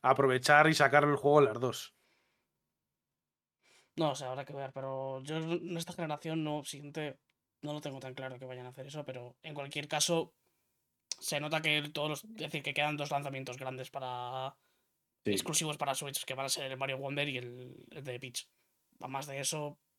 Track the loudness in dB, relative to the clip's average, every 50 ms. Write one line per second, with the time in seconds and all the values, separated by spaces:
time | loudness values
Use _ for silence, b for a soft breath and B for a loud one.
0 | 4 6 6 8 6 6 4 4 6 8 10 10 10 10 8 8 6 8 8 8
1 | 8 6 6 4 6 8 8 10 8 8 6 2 -2 -2 -2 -4 -8 -14 _ _
2 | _ _ _ _ _ _ _ _ _ _ _ _ _ _ _ _ _ _ _ _
3 | _ _ _ _ _ _ _ _ _ _ _ _ _ _ _ _ _ _ _ 0
4 | 2 2 2 0 -4 -6 -6 -6 -8 -8 -8 -8 -8 -8 -8 -8 -6 -6 -4 -4
5 | -4 -6 -6 -8 -6 -6 -4 -4 -2 -2 -2 -2 -4 -4 -6 -6 -6 -6 -6 -6
6 | -4 -4 -4 -6 -6 -4 -2 -2 -2 -2 -2 -4 -6 -8 -10 -12 -12 -10 -8 -6
7 | -6 -6 -8 -10 _ _ _ _ _ _ _ _ -8 -8 -6 -6 -6 -8 -8 -8
8 | -10 -10 -10 -8 -8 -8 -8 -10 -12 -12 -12 -12 -12 -12 -14 -14 -14 -12 -10 -10
9 | -8 -8 -10 -10 -12 -14 -16 _ -14 -12 -10 -10 -10 -8 -6 -8 -4 -2 0 2
10 | 2 4 4 2 0 -2 _ _ _ _ _ _ _ _ _ _ _ _ _ _
11 | _ -12 -10 -8 -4 -2 -2 -2 0 0 0 0 2 2 2 2 0 -2 -4 -4
12 | -2 -2 -4 -6 -8 -12 -12 -10 -8 -6 -6 -6 -4 -2 0 0 2 2 0 -2
13 | -2 -2 -2 -2 -2 -4 -6 -6 -8 -8 -10 -8 -8 -8 -8 -8 -10 -10 -10 -8
14 | -6 -6 -6 -6 -6 -6 -6 -6 -6 -8 -10 _ _ _ _ _ _ _ _ _
15 | _ _ _ _ -2 0 0 0 0 0 0 0 0 -2 -2 -2 -2 -2 -2 -2
16 | -4 -6 -6 -6 -6 -6 -6 -4 -4 -4 -4 -4 -4 -6 -6 -4 -4 -4 -4 -4
17 | -4 -4 -2 -2 -2 -2 -4 -6 -6 -8 -12 -14 -16 -16 -18 -20 -20 -18 -16 -14
18 | -10 -10 -10 -10 -10 -10 -10 -10 -10 -12 _ _ _ _ _ _ _ _ _ -12
19 | -10 -8 -6 -8 -8 -8 -6 -4 -4 -4 -2 -4 -4 -6 -8 -12 _ _ _